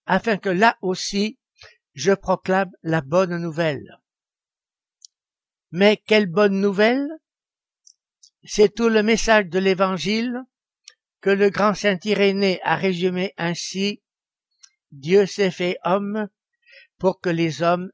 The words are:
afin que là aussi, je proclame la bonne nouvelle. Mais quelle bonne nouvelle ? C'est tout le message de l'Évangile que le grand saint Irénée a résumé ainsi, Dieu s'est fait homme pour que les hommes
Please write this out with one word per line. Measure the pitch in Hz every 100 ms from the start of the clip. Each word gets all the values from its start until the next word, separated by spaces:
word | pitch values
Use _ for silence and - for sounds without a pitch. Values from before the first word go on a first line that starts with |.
| -
afin | 185 - 202
que | 202
là | 180 226 -
aussi, | 185 185 - 202 214 - _ _ - _ _
je | 135 156
proclame | 196 - 185 - 190 190 -
la | 160 160
bonne | 135 175 185 175
nouvelle. | 170 151 165 135 - - _ _ _ _ _ _ _ _ _ _ - _ _ _ _ _ _
Mais | 165 202 208
quelle | - 214 202
bonne | 165 208 196
nouvelle ? | 202 190 214 262 285 320 _ _ _ _ _ _ _ _ _ _ _ _
C'est | - - 208
tout | - 233
le | 220
message | 208 220 - 214 185
de | 180
l'Évangile | 190 185 190 185 156 220 247 247 254 _ _ _ _ _ _ _
que | 196
le | 196 202
grand | - 208
saint | 190 208 185
Irénée | 208 196 196 196 196 180
a | - 160
résumé | 190 175 185 180 196 -
ainsi, | 170 170 - 185 196 208 _ _ _ _ _ _ - _ _
Dieu | 139 143 190 190
s'est | - 196
fait | - 180 185
homme | 170 196 202 214 208 _ _ _ _ - _ _
pour | 185 -
que | 185
les | 170 165 139
hommes | 170 175 185